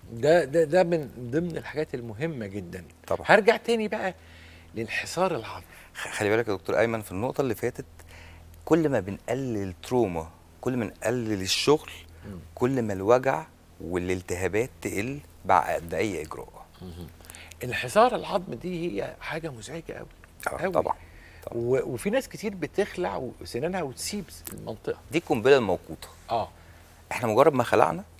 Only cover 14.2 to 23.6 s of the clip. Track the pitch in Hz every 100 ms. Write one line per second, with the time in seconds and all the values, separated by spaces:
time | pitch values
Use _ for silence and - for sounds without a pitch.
14.2 | - 87 92 101 127 - 104 92 117 143
15.2 | - - 95 92 - 82 85 82 107 82
16.2 | 76 - - - - - 92 87 80 -
17.2 | - - - - 123 117 127 208 247 196
18.2 | - 190 175 123 180 175 170 196 143 -
19.2 | - 160 156 120 107 165 - - - -
20.2 | - - - - 180 175 - - - -
21.2 | - - - 117 120 131 - 123 202 262
22.2 | - 147 214 196 151 - 302 - 180 185
23.2 | 123 - - 120